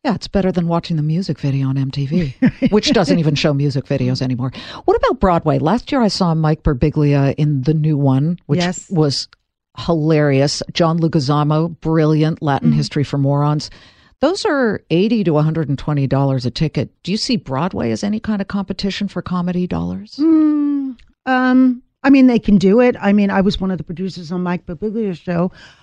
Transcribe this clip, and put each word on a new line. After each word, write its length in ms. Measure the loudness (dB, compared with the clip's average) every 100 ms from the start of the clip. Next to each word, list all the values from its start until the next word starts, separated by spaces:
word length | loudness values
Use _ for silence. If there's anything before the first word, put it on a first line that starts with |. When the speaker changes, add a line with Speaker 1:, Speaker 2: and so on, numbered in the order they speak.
Speaker 1:
Yeah, 120 | -4 -4
it's 120 | -2
better 240 | 0 0
than 160 | 0 -2
watching 300 | -2 -2 -2
the 60 |
music 360 | 0 -2 -2 -4
video 300 | -2 0 0
on 80 | -2
M 120 | -2
T 160 | -4 -2
V, 300 | -2 -2 0 -2
Speaker 2:
<laughs> 160 | 0 2
Speaker 1:
which 200 | 2 2
doesn't 280 | 2 2 2
even 160 | 2 0
show 180 | 0
music 320 | 0 0 -2 -4
videos 360 | -2 0 -2
anymore. 300 | -2 -2 -4 -8 -16 -6
What 140 | 0 2
about 240 | 2 2
Broadway? 380 | 2 2 2 0
Last 300 | 2 0 0
year 120 | 0
I 80 | 0
saw 240 | 2 0 2
Mike 280 | 2 2
Birbiglia 720 | 0 0 0 2 2 4 2 2
in 240 | 0 0
the 120 | 0
new 220 | 0 0 2
one, 440 | 2 2 0 -4 -4
which 120 | -2
Speaker 2:
Yes. 300 | -2 -4 -4
Speaker 1:
was 400 | 0 0 -2 -10 _ _ _ _ -10
hilarious. 840 | -2 0 2 2 2 2 0 -2 -8
John 260 | 0 0 2
Leguizamo, 800 | 0 0 0 0 0 0 -2 -4
brilliant, 640 | -2 2 2 2 0 -2
Latin 280 | -2 0 2
Speaker 2:
Mm-hmm. 80 | 0
Speaker 1:
History 260 | -2 -4
for 140 | -2 -2
Morons. 520 | 0 0 0 -2 -6 -18 -20 _ _ _
Those 240 | -2 0 -2
are 380 | 0 0 -2 _
eighty 340 | 0 2 0
to 80 | 0
one 140 | 0 0
hundred 240 | -2 -4
and 100 | -4
twenty 260 | -2 -2 0
dollars 380 | 0 0 0 -4
a 60 |
ticket. 400 | -4 -4 -2 -6 _
Do 80 | -8
you 60 | -6
see 200 | -2 -4
Broadway 540 | -4 -4 -4 -4 -4
as 120 | -4
any 160 | -4 -4
kind 220 | -4 -6
of 80 | -4
competition 580 | -6 -6 -6 -6 -6 -6
for 140 | -6
comedy 460 | -6 -4 -2 -4 -4
dollars? 480 | -4 -6 -8 -12 -2
Speaker 2:
Mm, 800 | 2 4 4 2 0 -2 -4 -10 -20 _ -2
um, 560 | 0 4 4 4 0 _ _
I 60 | 4
mean, 180 | 6 6
they 120 | 4
can 180 | 4 4
do 240 | 6 6
it. 140 | 4 2
I 140 | 2
mean, 160 | 2 2
I 100 | 2
was 200 | 0 0
one 100 | -4
of 60 | -6
the 60 | -8
producers 460 | -8 -8 -10 -8
on 120 | -6
Mike 220 | -4 -6 -8
Birbiglia's 520 | -8 -6 -4 -6 -6
show. 320 | -6 -2 -2 -6 -20 _